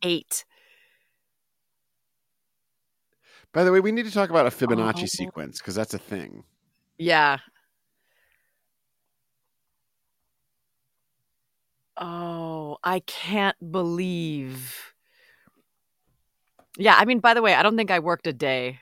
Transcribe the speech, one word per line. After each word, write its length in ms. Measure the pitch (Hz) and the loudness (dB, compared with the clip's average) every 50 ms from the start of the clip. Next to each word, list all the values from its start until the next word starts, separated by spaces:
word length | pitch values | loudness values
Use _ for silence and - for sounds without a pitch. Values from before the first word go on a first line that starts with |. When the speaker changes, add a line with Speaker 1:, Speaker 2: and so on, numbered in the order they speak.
| - | -4
Speaker 1:
eight. 420 | 180 170 160 - - - - - _ _ _ _ _ _ _ _ _ _ _ _ _ _ _ _ _ _ _ _ _ _ _ _ _ _ _ _ _ _ _ _ _ _ _ _ _ _ _ _ _ _ _ _ _ _ _ _ _ _ _ _ _ _ _ _ _ - - _ _ - | -2 -2 -2 -4 -8 -10 -10 -10 _ _ _ _ _ _ _ _ _ _ _ _ _ _ _ _ _ _ _ _ _ _ _ _ _ _ _ _ _ _ _ _ _ _ _ _ _ _ _ _ _ _ _ _ _ _ _ _ _ _ _ _ _ _ _ _ _ -20 -20 _ _ 0
Speaker 2:
By 120 | 156 180 | 2 4
the 80 | 185 185 | 4 6
way, 80 | 190 | 4
we 120 | 190 208 220 | 4 2 0
need 140 | 233 233 | -2 -4
to 60 | 220 196 | -4 -2
talk 180 | 214 196 170 | -2 0 2
about 160 | 165 165 135 | 2 4 2
a 40 | 123 | 2
Fibonacci 520 | - - 135 117 117 113 110 110 110 - 92 | 2 0 0 0 2 2 0 0 -2 -2 -4
Speaker 1:
Oh. 40 | |
Speaker 2:
sequence 540 | 90 - - 92 92 - 80 76 71 73 - | -6 -6 -8 -8 -10 -10 -12 -14 -12 -14 -14
'cause 140 | - - 90 | -12 -8 -6
that's 200 | 104 110 - - | -6 -6 -6 -8
a 40 | 92 | -10
thing. 460 | - - 104 95 73 50 50 53 - _ _ _ _ _ _ _ _ _ _ - | -10 -10 -12 -10 -12 -12 -16 -20 -20 _ _ _ _ _ _ _ _ _ _ -6
Speaker 1:
Yeah. 400 | 165 170 165 156 151 143 139 135 - _ _ _ _ _ _ _ _ _ _ _ _ _ _ _ _ _ _ _ _ _ _ _ _ _ _ _ _ _ _ _ _ _ _ _ _ _ _ _ _ _ _ _ _ _ _ _ _ _ _ _ _ _ _ _ _ _ _ _ _ _ _ _ _ _ _ _ _ _ _ _ _ _ _ _ _ _ _ _ _ _ _ _ _ _ _ _ _ _ - | -2 2 2 4 4 2 0 -2 -8 _ _ _ _ _ _ _ _ _ _ _ _ _ _ _ _ _ _ _ _ _ _ _ _ _ _ _ _ _ _ _ _ _ _ _ _ _ _ _ _ _ _ _ _ _ _ _ _ _ _ _ _ _ _ _ _ _ _ _ _ _ _ _ _ _ _ _ _ _ _ _ _ _ _ _ _ _ _ _ _ _ _ _ _ _ _ _ _ _ -14
Oh, 840 | - 175 175 175 175 175 170 170 165 165 160 160 156 156 147 147 - - | -12 -12 -10 -10 -10 -10 -10 -10 -8 -8 -8 -8 -10 -10 -10 -10 -8 -4
I 180 | 175 185 185 | -4 -4 -4
can't 560 | - - - - - 170 202 214 196 196 - - 175 165 | -4 -8 -12 -12 -8 -4 -2 0 0 0 -2 -4 -8 -6
believe. 1200 | 160 190 180 170 170 175 185 185 180 170 165 160 151 143 135 131 131 131 127 123 - - - - _ _ _ _ _ _ _ _ _ _ _ _ _ _ _ _ _ _ _ _ _ _ _ _ _ _ _ _ _ _ _ _ _ _ _ _ - - | -4 -2 -2 -2 -2 -2 -4 -4 -4 -4 -4 -4 -6 -6 -8 -10 -12 -12 -14 -14 -14 -16 -18 -20 _ _ _ _ _ _ _ _ _ _ _ _ _ _ _ _ _ _ _ _ _ _ _ _ _ _ _ _ _ _ _ _ _ _ _ _ -6 2
Yeah, 160 | 190 214 185 | 6 8 8
I 80 | - 208 | 8 8
mean, 160 | 226 254 233 | 6 4 4
by 140 | 190 233 233 | 4 4 4
the 80 | 240 226 | 6 4
way, 120 | 208 175 | 4 4
I 80 | 131 170 | 4 4
don't 140 | 208 226 | 4 2
think 140 | 226 220 185 | 2 0 0
I 80 | 185 175 | 0 0
worked 280 | 151 170 185 - - | 0 0 -2 -2 -2
a 60 | 170 139 | -6 -6
day. 460 | 120 151 139 131 127 123 127 131 - | -2 -2 -2 0 -2 -2 -6 -8 -12